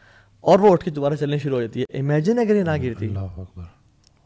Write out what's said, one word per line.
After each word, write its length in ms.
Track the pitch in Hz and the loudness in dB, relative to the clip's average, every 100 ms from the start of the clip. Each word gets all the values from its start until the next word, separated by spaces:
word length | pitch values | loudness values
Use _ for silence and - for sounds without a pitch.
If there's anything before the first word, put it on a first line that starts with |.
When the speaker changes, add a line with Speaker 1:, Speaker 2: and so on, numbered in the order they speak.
| _ _ _ _ | _ _ _ _
Speaker 1:
और 180 | - 190 | 2 6
वो 100 | 208 | 6
उठ 120 | 175 | 4
के 80 | - | 2
दोबारा 240 | 147 139 147 | -4 -2 -2
चलनी 240 | 143 143 | -2 -2
शुरू 160 | 139 127 | -2 -2
हो 60 | |
जाती 180 | 113 117 | -2 -4
है। 60 | 127 | -6
इमेजिन 480 | - 139 151 156 240 | -4 0 0 2 0
अगर 140 | 220 208 | 2 2
ये 80 | |
ना 140 | 175 151 | 0 -2
गिरती, 300 | 127 104 107 | -4 -6 -6
Speaker 2:
अल्लाहु 200 | 98 95 | -6 -8
अकबर। 540 | 90 95 90 85 _ _ _ _ _ | -12 -16 -16 -18 _ _ _ _ _